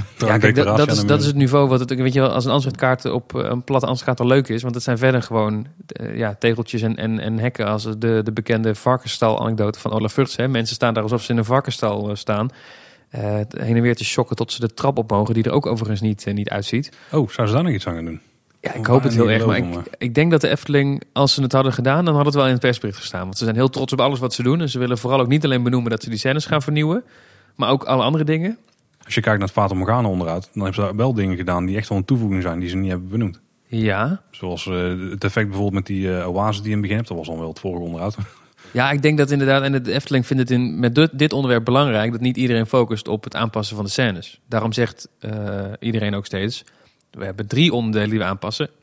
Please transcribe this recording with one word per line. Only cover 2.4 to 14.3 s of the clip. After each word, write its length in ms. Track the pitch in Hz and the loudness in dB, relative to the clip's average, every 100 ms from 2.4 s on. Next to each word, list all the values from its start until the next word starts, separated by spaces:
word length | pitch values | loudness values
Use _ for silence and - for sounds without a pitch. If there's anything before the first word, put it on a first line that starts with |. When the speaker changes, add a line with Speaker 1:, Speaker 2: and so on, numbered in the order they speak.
Speaker 1:
een 60 | 123 | 2
Ansichtkaart 540 | 135 131 123 131 127 | 2 0 0 0 0
op, 300 | 123 120 - | -2 -4 -4
eh, 160 | 127 107 | -4 -2
een 140 | 123 | -4
platte 220 | 123 135 135 | -2 0 0
Ansichtkaart 340 | 127 - 123 | -2 -2 0
al 60 | 123 | 4
leuk 220 | 135 135 | 4 2
is, 140 | 113 | -2
want 120 | 123 | -4
het 100 | 120 | -4
zijn 140 | 123 117 | -2 2
verder 240 | 131 127 | 4 2
gewoon, 440 | 113 113 107 107 131 165 - | 2 0 0 -2 -6 -14 -18
eh, 300 | - 113 110 | -10 -8 -4
ja, 180 | 113 104 | -4 0
tegeltjes 440 | 117 113 110 117 | 0 0 -2 -2
en, 140 | 113 110 | -2 -2
en, 220 | 110 110 | -2 -2
en 180 | 110 110 | -2 -2
hekken 280 | 120 123 104 | -2 -2 -2
als 160 | 107 110 110 | -2 -4 -2
de, 220 | 117 110 | 0 2
de 80 | 107 | 0
bekende 420 | 110 107 113 113 104 - 127 - | -2 0 0 0 0 2 0 0
varkensstal-anekdote 680 | - 113 110 113 110 107 - | 0 0 2 0 0 -2 -2
van 100 | - | -4
Olaf 220 | 110 110 | -2 0
Vurts, 240 | - 131 - | 0 -2 0
hè. 120 | 123 | 0
Mensen 260 | 123 113 | 0 -2
staan 200 | 113 120 | -2 0
daar 80 | 113 | 0
alsof 200 | 107 117 | 0 -2
ze 100 | - | 0
in 60 | 117 | 0
een 60 | |
varkensstal, 640 | 110 131 139 - 113 101 104 | 2 0 0 -2 -2 -2 -4
eh, 40 | |
staan. 340 | 104 - 104 120 - - - - - _ | -6 -2 -2 -2 -6 -18 -20 -20 -20 _
Eh, 140 | 123 104 107 104 | -8 -4 -2 -4
heen 280 | - 113 117 | -4 0 2
en 60 | |
weer 140 | 120 117 | 2 0
te 80 | |
shocken 320 | 107 - 123 | -2 -2 -2